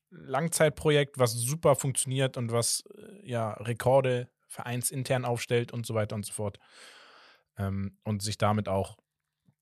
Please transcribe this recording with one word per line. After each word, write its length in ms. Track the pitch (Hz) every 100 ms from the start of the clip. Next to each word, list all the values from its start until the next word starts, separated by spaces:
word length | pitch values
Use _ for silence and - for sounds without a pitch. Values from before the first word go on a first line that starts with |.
| _
Langzeitprojekt, 1120 | 170 - 135 165 - 156 - 160 147 143 -
was 120 | 123
super 420 | 117 120 156 160 131
funktioniert 600 | 139 120 131 131 135 131
und 140 | 117
was, 320 | 117 113 - - -
äh, 320 | - - -
ja, 220 | 120 110
Rekorde 760 | - 107 117 123 135 131 123 123 _ -
vereinsintern 760 | - 123 123 120 139 127 131
aufstellt 480 | 127 120 - 123 120
und 140 | 120 113
so 80 |
weiter 220 | 110 107 110
und 100 | 101
so 80 |
fort. 260 | - 104 - _ - - - - - - _ _ -
Ähm, 440 | 98 98 98 -
und 200 | - 104
sich 160 | 104 101
damit 280 | 107 107 101
auch 300 | 95 95 - _ _ _ _ _ _